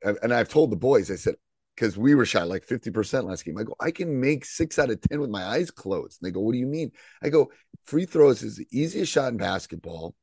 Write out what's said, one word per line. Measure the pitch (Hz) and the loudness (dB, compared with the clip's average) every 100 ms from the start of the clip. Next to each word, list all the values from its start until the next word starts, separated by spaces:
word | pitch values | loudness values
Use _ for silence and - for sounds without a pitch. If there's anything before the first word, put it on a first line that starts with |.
and | 101 101 117 | -2 -2 0
I've | 120 - | 0 2
told | 151 151 | 4 4
the | 95 | 2
boys, | 127 127 95 | 2 2 2
I | 90 | -2
said, | - - _ _ _ - | -4 -4 _ _ _ -2
'cause | 113 95 | -2 2
we | 127 | 4
were | 147 110 | 6 4
shot, | 104 85 | 2 0
like, | 92 | -4
fifty | - 123 - | -4 -6 -4
percent | 107 101 135 92 | -4 -2 -2 -2
last | 92 | -6
game. | - 85 | -8 -8
I | |
go, | 110 - | -8 -6
"I | 156 | -6
can | 165 170 135 | -4 -4 0
make | 131 147 | 0 0
six | - - 160 - | -4 -6 -2 0
out | 135 | 0
of | 110 | 0
ten | - 147 | -2 -2
with | 135 | -4
my | 101 | -6
eyes | 92 127 170 | -4 -4 -4
closed." | - 98 92 64 - | -8 -6 -4 -6 -10
And | 90 | -8
they | |
go, | 92 | -4
"What | 107 | -2
do | 123 | -2
you | 127 | -2
mean?" | 156 151 - - _ | -4 -8 -10 -20 _
I | 156 | 0
go, | 151 - - _ - | 2 2 -2 _ -20
Free | - 151 | -4 -2
throws | 185 160 143 120 | 0 6 6 6
is | 113 113 | -2 -10
the | - | -6
easiest | 131 160 185 180 | -2 -2 -2 0
shot | 151 135 | 0 0
in | 113 | -2
basketball. | 92 95 - 85 85 82 82 - | -2 -4 -6 -14 -12 -12 -12 -14